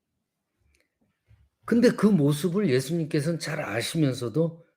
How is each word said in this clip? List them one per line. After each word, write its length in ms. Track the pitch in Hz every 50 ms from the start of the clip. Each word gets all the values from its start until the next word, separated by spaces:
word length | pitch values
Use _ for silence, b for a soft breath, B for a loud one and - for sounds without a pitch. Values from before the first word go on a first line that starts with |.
| _ _ _ _ _ _ _ _ _ _ _ _ _ _ _ _ _ _ _ _ _ _ _ _ _ _ - _ _ _ _ _ _
근데 240 | - 226 240 247 233
그 160 | - - -
모습을 640 | 214 202 165 139 143 151 147 - 180 160 208 214 165
예수님께서는 680 | 123 131 131 151 170 170 160 147 - 151 135 165 170 151
잘 220 | - 151 151 156
아시면서도 1040 | - - 98 117 117 - - 165 151 135 123 110 120 117 104 151 165 165 165 - - _ _